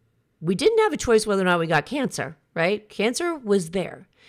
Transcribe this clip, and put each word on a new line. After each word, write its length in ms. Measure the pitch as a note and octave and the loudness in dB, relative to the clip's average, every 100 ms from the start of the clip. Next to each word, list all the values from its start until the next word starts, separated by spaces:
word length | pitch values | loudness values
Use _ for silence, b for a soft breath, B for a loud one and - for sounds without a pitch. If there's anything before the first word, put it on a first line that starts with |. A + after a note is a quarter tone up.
| _ _ _ - | _ _ _ -8
we 140 | E3 F#3+ | -4 2
didn't 240 | D#4 A4 | 2 4
have 140 | G#4+ | 2
a 40 | D4 | 0
choice 280 | - A3 G#3+ | 2 2 4
whether 160 | G3 | 0
or 40 | F#3 | 2
not 140 | F3 | 2
we 80 | E3 | 2
got 180 | D#3 D3 | 0 0
cancer, 520 | C#4 B3 - C3 D#3+ _ | -4 -4 -4 -10 -10 _
right? 340 | - F3 G#3 - | -2 -2 -2 -6
Cancer 460 | - G#3+ B3 F4 D#4 | -4 -2 -2 -4 -4
was 360 | A3 G3+ D#3+ | 0 0 0
there. 360 | F#3 E3 - - b | -6 -6 -10 -20 b